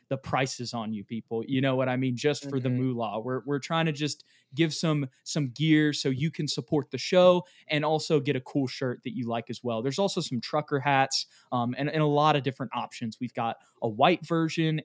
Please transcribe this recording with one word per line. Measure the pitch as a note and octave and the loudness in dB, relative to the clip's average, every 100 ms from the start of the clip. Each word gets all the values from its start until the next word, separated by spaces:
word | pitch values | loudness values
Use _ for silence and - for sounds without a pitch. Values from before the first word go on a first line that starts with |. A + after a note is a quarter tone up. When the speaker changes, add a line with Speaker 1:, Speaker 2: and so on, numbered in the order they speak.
| _ | _
Speaker 1:
the | C3+ | -8
prices | - C3+ C3 - A#2+ | -2 -2 0 -4 -8
on | A#2+ A2 | -6 -6
you | G#2+ | -6
people. | G2 A2+ - A#2 A2+ | -8 -10 -6 -6 -2
You | C3+ | 0
know | C3+ C3 | 2 0
what | B2+ | 0
I | B2+ | 0
mean? | C3 | -2
Just | A#2+ D3 C#3+ C#3 | 0 -2 -2 -4
for | C3+ | -2
the | B2+ | 0
Speaker 2:
Mm-hmm. | B2 | 0
Speaker 1:
moolah. | C3 A#2 A2 G#2 | -2 -2 -4 -4
We're, | A#2+ B2+ A2+ | -4 -6 -4
we're | C#3+ | -6
trying | - E3 E3 | -2 0 0
to | |
just | C#3+ D3+ - - _ _ | -2 -4 -6 -14 _ _
give | C3 E3 | 0 0
some, | C#3+ E3 D3+ C3 - | 2 0 0 -2 -8
some | - D#3+ C3+ | -6 -4 -4
gear | A2+ D#3+ D3+ D3+ | 0 4 4 4
so | C#3+ C#3+ | 2 -2
you | B2 D#3+ | 0 -2
can | - D3 | -2 -4
support | - - D#3 C3 | -4 -2 -2 -2
the | B2+ | -6
show | - F#3 F3+ F3+ - - - | 2 6 8 6 0 -14 -4
and | D3+ | 0
also | D3+ D#3 - D#3 | 2 0 2 0
get | C3 B2+ | 2 -2
a | |
cool | - D3 C3 | -2 -2 -2
shirt | - C3 A#2+ | -2 -4 -4
that | B2+ | -8
you | A2+ A#2 | -6 -4
like | A#2 - | -4 -6
as | A2+ | -8
well. | A#2+ A2 | -4 -2
There's | C3 C3+ | -2 0
also | G3 F#3 | 0 0
some | - B2 | -4 -4
trucker | - D3+ D3 C#3+ | -2 -4 0 0
hats, | C#3 C3+ C3+ - - _ _ | 4 4 4 0 -6 _ _
um, | B2+ A#2+ B2 | -2 -2 -2
and, | C#3+ | -2
and | D#3 | 2
a | D3+ | 4
lot | C#3+ D3+ D3 | 4 4 4
of | |
different | C3+ - B2 | 0 -4 -6
options. | B2 G#2+ - A#2 - | -6 -8 -6 -8 -6
We've | B2 | -8
got | - A#2 - _ _ | -4 -4 -4 _ _
a | A#2 | -6
white | G#2+ D3+ E3+ - | 4 4 4 0
version | E3+ D#3+ E3+ D#3+ D#3 | 0 0 0 0 0